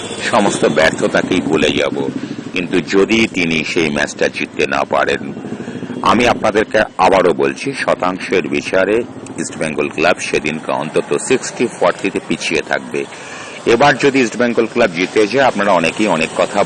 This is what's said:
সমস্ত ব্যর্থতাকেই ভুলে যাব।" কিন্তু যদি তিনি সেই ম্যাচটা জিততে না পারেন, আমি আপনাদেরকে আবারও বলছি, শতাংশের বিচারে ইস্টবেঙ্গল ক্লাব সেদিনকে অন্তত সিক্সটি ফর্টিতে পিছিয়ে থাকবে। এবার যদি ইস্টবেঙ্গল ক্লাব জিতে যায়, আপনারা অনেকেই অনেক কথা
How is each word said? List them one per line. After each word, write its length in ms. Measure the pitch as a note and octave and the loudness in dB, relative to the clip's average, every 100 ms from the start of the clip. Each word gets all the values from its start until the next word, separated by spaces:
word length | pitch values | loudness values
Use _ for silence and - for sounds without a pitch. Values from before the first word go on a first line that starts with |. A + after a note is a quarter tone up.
| - - - | -10 -8 0
সমস্ত 320 | A#2+ G2 - A2+ | 2 2 2 2
ব্যর্থতাকেই 760 | D2+ D#2 - G2+ F#2 - F#2 | 4 2 2 0 0 0 0
ভুলে 280 | - D#2 D2+ | 2 2 2
যাব।" 260 | C#2+ C#2 C#2+ C2+ C#2 - - - | 2 0 -2 -4 -6 -8 -10 -8
কিন্তু 240 | F2+ F2 F2+ | -6 -2 -2
যদি 460 | D#2+ G2 F#2+ A2+ A2+ | 2 2 4 4 2
তিনি 300 | - E2+ D#2+ | 0 0 0
সেই 260 | C#2+ - D#2 | 0 0 0
ম্যাচটা 380 | C#2+ C#2+ - D#2 | 0 -2 0 -2
জিততে 360 | B1+ E2+ - D2 | -2 -6 -2 0
না 140 | C#2 | 0
পারেন, 380 | C2+ C#2 C2+ C#2 C#2 - - - - - - - | 0 0 0 -2 -4 -10 -10 -10 -10 -10 -10 -2
আমি 220 | F2+ G#2 A#2+ | 2 4 4
আপনাদেরকে 520 | G#2+ A2 G#2 G#2 A2 - - | 2 0 0 2 0 0 2
আবারও 360 | F#2 F#2+ F2 | 4 6 4
বলছি, 340 | C#2 C#2 C2+ C3+ | 2 0 -2 -6
শতাংশের 720 | C3+ - D#2+ F2+ F#2 - F#2+ D2 | -4 -2 0 0 -4 -2 -2 0
বিচারে 500 | C#2+ - F#2+ F#2+ A2+ B2 - - - | -4 -2 0 2 0 -2 -10 -12 -10
ইস্টবেঙ্গল 500 | D#2+ - D#2+ C#2+ D2 | -8 -6 -4 -2 -4
ক্লাব 280 | D2 E2 F#2+ | 0 2 2
সেদিনকে 520 | - D#2 D2+ D#2 D2 | 0 -2 -2 -6 -4
অন্তত 380 | C2+ D2+ F2 - C#2+ - | -4 -2 -2 0 -2 0
সিক্সটি 380 | B2+ - - A#2+ | 0 0 -2 -2
ফর্টিতে 520 | - F2+ - G2 F#2 - | 0 0 0 -2 -4 -4
পিছিয়ে 340 | E2 - D#2+ | -4 -2 -2
থাকবে। 400 | - C#2 B1+ C#2+ C#2 - - - - - - | -2 -4 -4 -6 -8 -10 -16 -16 -16 -4 2
এবার 320 | A#2 C#3+ C#3 | 6 6 4
যদি 220 | C#3+ C3+ | 4 4
ইস্টবেঙ্গল 460 | A#2 A2 A#2+ A2+ A2+ | 2 0 0 2 0
ক্লাব 260 | A#2+ A2+ E2+ | 2 0 2
জিতে 320 | F2+ A2 G#2 | 0 2 2
যায়, 180 | B2 C3 | 4 2
আপনারা 260 | G#2 G2+ | 2 2
অনেকেই 360 | F2+ E2 D#2+ G#2+ | 2 2 0 0
অনেক 220 | D#2+ D#2+ - | 0 -2 -2
কথা 220 | F2 G2+ | 0 0